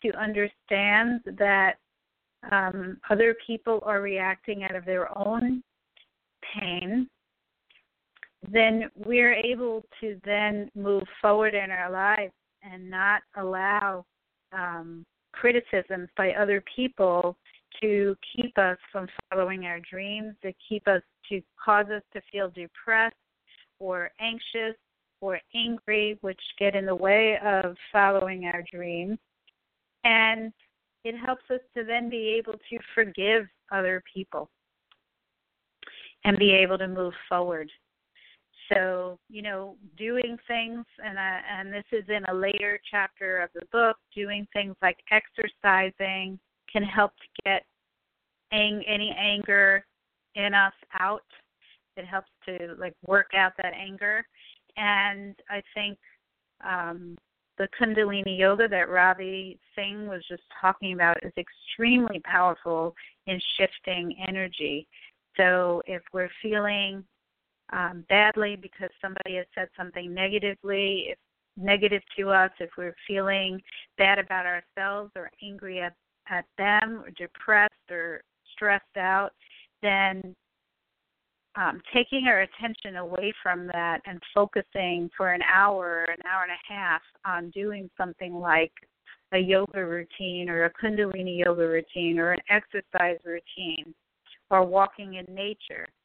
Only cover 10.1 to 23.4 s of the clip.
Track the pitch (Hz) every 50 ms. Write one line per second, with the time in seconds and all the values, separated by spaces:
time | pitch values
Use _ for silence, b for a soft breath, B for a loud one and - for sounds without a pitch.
10.1 | 202 185 - 202 208 208 208 208 208 208 202 - _ 208 196 202 202 196 190 -
11.1 | - - - 208 208 214 220 214 208 202 196 190 190 180 180 180 185 185 190 202
12.1 | 214 214 208 185 - _ _ _ _ _ _ 202 185 185 185 185 185 185 190 202
13.1 | 208 208 - _ _ 202 196 185 185 185 190 196 202 208 202 202 190 180 180 _
14.1 | _ _ _ _ _ _ _ _ - 190 180 180 170 170 165 165 170 170 165 _
15.1 | _ _ _ _ - - - 233 240 240 233 - - 190 180 - 190 185 180 180
16.1 | _ - 190 190 - 202 208 202 202 196 190 - - - 254 254 - - 202 185
17.1 | 175 175 180 180 180 - b b b b b _ - - - 214 208 202 202 202
18.1 | 196 - - - - - 240 247 - - 196 185 180 180 - - - 202 185 185
19.1 | - - - - - 190 185 180 190 190 185 175 175 170 175 - - 185 196 202
20.1 | 208 214 214 214 208 _ - 190 185 - - - 220 208 - 208 196 180 - _
21.1 | _ _ _ - 208 190 - _ _ _ - - 208 208 208 202 214 208 - _
22.1 | _ 202 - - - 202 196 185 175 180 175 165 _ - - - 226 220 226 226
23.1 | - _ _ _ _ _